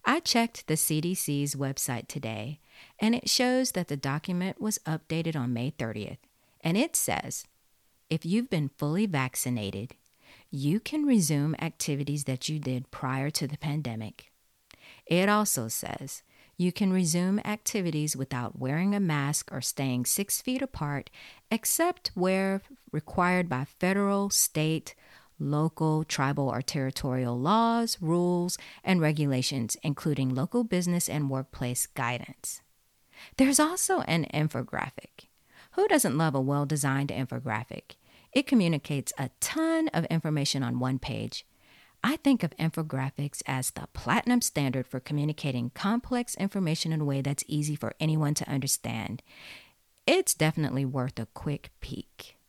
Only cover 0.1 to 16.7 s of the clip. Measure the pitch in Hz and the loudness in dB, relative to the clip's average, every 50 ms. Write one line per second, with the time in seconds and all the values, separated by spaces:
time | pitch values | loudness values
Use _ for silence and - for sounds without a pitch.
0.1 | 269 339 - - - 233 233 233 - - - - 156 156 - - 156 156 156 175 | 2 2 2 2 2 2 2 2 -2 -10 -2 -2 0 0 2 0 0 0 0 0
1.1 | 185 - - - 147 143 143 143 143 135 139 135 135 - - - 123 113 - - | -2 -2 -2 -2 0 0 0 -2 -2 -2 -4 -4 -2 -4 -4 -4 -4 -6 -6 -8
2.1 | - - 131 110 110 107 104 127 151 - _ _ - - - - _ - 208 220 | -8 -6 -6 -6 -6 -6 -8 -8 -10 -12 _ _ -20 -20 -20 -20 _ 0 2 2
3.1 | 233 240 - - - - 247 247 254 254 262 247 - 185 170 - 147 139 - 139 | 2 2 0 0 2 4 4 4 4 2 2 0 -2 -2 -2 -2 -4 -2 -2 -2
4.1 | 135 151 - - 180 175 185 190 - - - 214 208 - _ 160 160 156 _ _ | -2 -2 -2 -2 -2 -2 -2 -2 -4 -4 -4 -4 -4 -4 _ -4 -4 -4 _ _
5.1 | 160 165 160 165 156 151 123 123 123 117 120 143 - - 120 113 107 107 104 - | -4 -2 -2 -2 -2 -2 -2 -2 -2 -2 -2 -4 -4 -4 -6 -6 -4 -6 -8 -8
6.1 | - - _ _ _ _ _ _ _ _ - 160 165 208 285 339 - - - - | -10 -14 _ _ _ _ _ _ _ _ -2 0 2 2 2 0 0 -2 0 0
7.1 | 90 69 - 123 - - - _ _ _ _ _ _ _ _ _ _ _ _ _ | -2 -2 -2 -6 -10 -10 -12 _ _ _ _ _ _ _ _ _ _ _ _ _
8.1 | 160 160 - 165 185 226 240 - 196 160 151 135 _ - 151 147 156 190 220 202 | -4 -2 0 2 2 2 2 0 0 0 0 -2 _ -4 -2 0 2 0 0 0
9.1 | 170 139 131 127 - - - 127 123 113 104 98 98 98 110 131 - _ _ _ | 0 0 -2 -2 -4 -4 -2 -2 -2 -2 -2 -4 -4 -6 -8 -10 -12 _ _ _
10.1 | _ _ _ - - - - _ - 139 135 143 175 220 - - 294 302 294 285 | _ _ _ -20 -20 -20 -14 _ -6 -2 0 2 2 0 0 -2 -2 0 4 6
11.1 | 254 214 170 147 156 143 143 156 160 - - 165 - _ - - 143 135 143 139 | 6 6 6 4 2 2 2 0 0 -2 -4 -8 -6 _ -4 -2 -2 -2 -2 -2
12.1 | 147 147 143 - 131 127 - - 156 156 135 127 131 123 127 _ - - - 131 | -4 -4 -2 -4 -4 -4 -4 -4 -4 -4 -2 -2 -4 -4 -4 _ -10 -6 -4 -2
13.1 | 131 135 135 147 - - 151 139 147 - - 156 143 156 143 123 113 110 110 104 | -2 -2 -2 -2 -2 -4 -4 -4 -6 -6 -4 -4 -2 -2 -4 -4 -6 -6 -8 -10
14.1 | - - - _ _ _ _ _ _ _ _ _ - _ - - - - _ - | -12 -16 -20 _ _ _ _ _ _ _ _ _ -20 _ -20 -20 -20 -20 _ 2
15.1 | 160 175 190 202 208 214 214 202 - 139 113 110 - - - - - - 135 135 | 2 4 4 6 4 4 4 2 0 0 -2 -4 -4 -6 -6 -6 -8 -8 -8 -10
16.1 | - - _ _ _ - - _ _ - 175 180 | -12 -14 _ _ _ -20 -20 _ _ 0 0 0